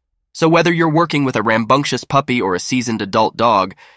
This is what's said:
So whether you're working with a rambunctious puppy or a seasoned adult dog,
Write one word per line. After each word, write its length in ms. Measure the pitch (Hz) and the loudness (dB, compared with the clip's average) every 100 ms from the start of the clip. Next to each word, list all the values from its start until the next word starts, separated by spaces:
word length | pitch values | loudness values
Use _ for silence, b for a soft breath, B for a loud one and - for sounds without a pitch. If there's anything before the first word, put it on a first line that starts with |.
| _ _ _ | _ _ _
So 160 | - 165 | -4 2
whether 240 | 165 170 | 2 2
you're 160 | 170 165 | 0 0
working 340 | 156 170 151 | 0 0 0
with 140 | 135 120 | 0 0
a 40 | |
rambunctious 640 | 107 110 113 131 143 123 | 0 0 2 0 0 -4
puppy 380 | - 139 139 123 | -2 -2 0 -2
or 120 | 95 | 0
a 60 | 90 | -2
seasoned 420 | - 127 117 110 | -2 -2 -2 -4
adult 360 | 101 110 110 - | -2 0 0 0
dog, 380 | 117 104 95 - b | 2 2 0 -6 b